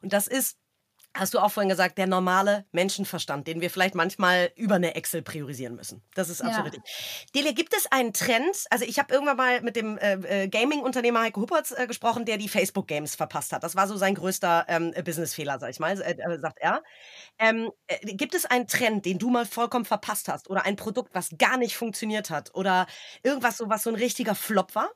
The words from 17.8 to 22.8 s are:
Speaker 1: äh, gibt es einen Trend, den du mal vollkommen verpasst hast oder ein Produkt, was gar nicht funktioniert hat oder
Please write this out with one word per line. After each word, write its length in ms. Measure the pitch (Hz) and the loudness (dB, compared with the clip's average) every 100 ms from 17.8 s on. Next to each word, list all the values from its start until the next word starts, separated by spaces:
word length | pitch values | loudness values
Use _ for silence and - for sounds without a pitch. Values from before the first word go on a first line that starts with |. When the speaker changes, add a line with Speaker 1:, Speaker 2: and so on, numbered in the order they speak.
| - | -8
Speaker 1:
äh, 100 | - 202 | -8 -6
gibt 200 | 196 302 | -4 -2
es 120 | 370 - | -2 2
einen 220 | 247 247 | 2 2
Trend, 380 | - 247 214 180 | 0 2 2 0
den 140 | 180 | 0
du 100 | 233 | 2
mal 160 | 247 233 | 2 0
vollkommen 400 | - 233 247 220 | -2 0 0 0
verpasst 440 | 208 - 208 - | -2 -2 -6 -4
hast 200 | 147 - | -8 -2
oder 160 | 190 185 | -2 0
ein 120 | 202 | -2
Produkt, 360 | 220 208 - | -4 -4 -4
was 220 | 185 170 156 | -6 -6 2
gar 200 | 226 254 | 2 4
nicht 180 | 240 - | 0 -2
funktioniert 540 | 233 202 214 214 208 | -6 -4 -4 -4 -2
hat 260 | 151 - - | -6 -6 -4
oder 320 | 190 185 | 2 2